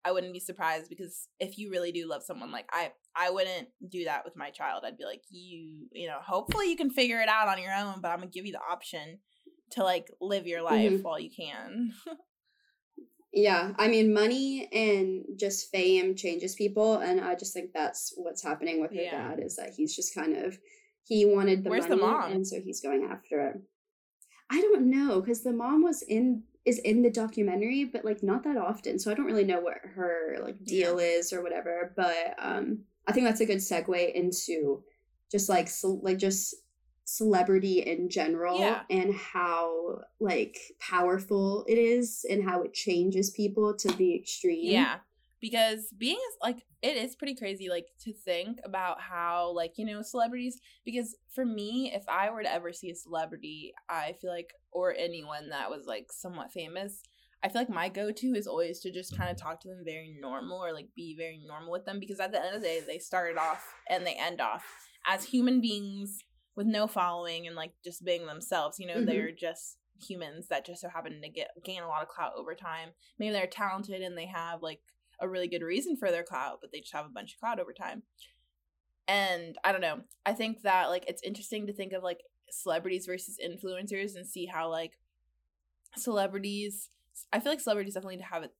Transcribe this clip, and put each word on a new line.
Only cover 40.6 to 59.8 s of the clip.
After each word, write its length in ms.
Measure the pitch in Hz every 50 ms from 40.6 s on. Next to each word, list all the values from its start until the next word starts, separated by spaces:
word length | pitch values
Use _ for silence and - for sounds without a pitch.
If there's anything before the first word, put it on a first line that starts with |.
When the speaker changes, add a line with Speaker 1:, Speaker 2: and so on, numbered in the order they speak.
| - - - _
Speaker 2:
powerful 840 | - - 185 180 180 180 185 196 190 - 208 196 196 196 196 208 - -
it 100 | 226 233
is 460 | 233 226 240 247 240 233 - - - -
and 140 | 294 208 196
how 180 | 190 180 180
it 100 | - - -
changes 560 | - - 202 180 175 180 190 190 185 196 190
people 440 | - - 208 202 202 220 214 208 208
to 120 | 208 - 196
the 220 | 180 190 185 180 170
extreme. 480 | - - - - - - 180 165 165
Speaker 1:
Yeah, 380 | 170 175 202 226 - 269 - 185 _ _ _ _ _ _ _ _
because 500 | - 226 233 233 226 220 220 220 214 - 214
being 220 | 196 226 254 349 480
a, 260 | 523 466 - - -
like, 200 | 233 240 240 _ _ _ _
it 140 | - 247 302
is 200 | 233 226 254 -
pretty 180 | _ 294 285 262
crazy, 340 | 254 220 196 196 190 190 180
like, 180 | 175 175 170 - _ _
to 120 | - 226
think 460 | 208 - - 190 175 170 180 214 240 240
about 380 | - 196 190 190 185 180 165 -
how, 500 | - - 185 170 170 170 170 175 175 175
like, 260 | 175 175 170 170 _ -
you 80 | 214
know, 160 | 214 208 208
celebrities, 580 | 214 - - 247 233 233 247 247 247 254 247 - _ - - _ _
because 320 | 240 226 247 233 226 - _ _ _ -
for 120 | 262 262
me, 460 | 240 220 208 208 208 233 254 269 254 -
if 100 | 196 202 -
I 220 | - 180 196 214
were 120 | 226 220
to 100 | 214 -
ever 200 | - 175 175 170
see 180 | 175 - - 175
a 40 | 170
celebrity, 800 | - - 160 170 160 160 165 165 160 151 151 156 156 151 - - - _ -
I 240 | 170 160 151 160 175 -
feel 100 | - 180
like, 220 | 175 175 170 - - _ _ _
or 240 | _ 175 180 180 -
anyone 540 | - 170 175 170 165 151 151 151 147 151 139
that 220 | 147 139 110 98
was, 160 | 143 143 -
like, 260 | - 113 104 - _
somewhat 400 | - - - 185 180 160 - 156
famous, 500 | - 180 160 160 170 185 196 202 202 - - _ _ _ _ _ _ _
I 60 | - -
feel 140 | 202 233
like 80 | 254 233
my 180 | 202 165 175 190
go-to 460 | 185 196 208 208 214 - - 254 254
is 120 | 208 208
always 340 | - - 160 170 165 170 -
to 100 | - 185
just 240 | 175 180 180 - -
kinda 180 | - 185 175 175
talk 260 | 170 - 156 165 165
to 80 | - 190
them 140 | 185 185